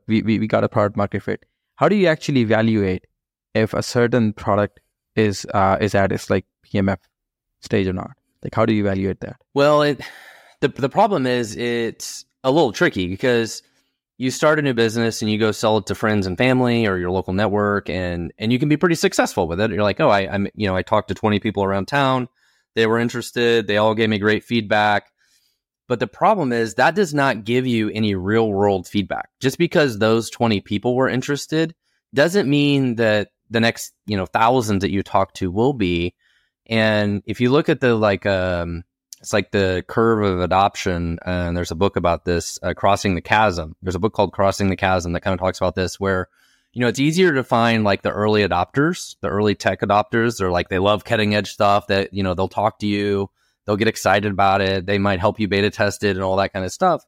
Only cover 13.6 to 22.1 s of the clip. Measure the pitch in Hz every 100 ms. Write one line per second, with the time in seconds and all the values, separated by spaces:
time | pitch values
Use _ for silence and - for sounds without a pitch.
13.6 | _ _ _ _ _ - 127 - 156 156
14.6 | 143 117 113 117 113 - 107 107 110 104
15.6 | 110 107 - 95 110 107 95 90 127 127
16.6 | 123 117 107 92 87 92 92 95 107 104
17.6 | 104 101 - 87 90 87 85 - 110 127
18.6 | 147 147 180 165 190 - 247 - 82 87
19.6 | 110 101 104 98 151 101 95 98 98 -
20.6 | 101 92 - 107 - 95 107 101 113 101
21.6 | 98 98 95 143 135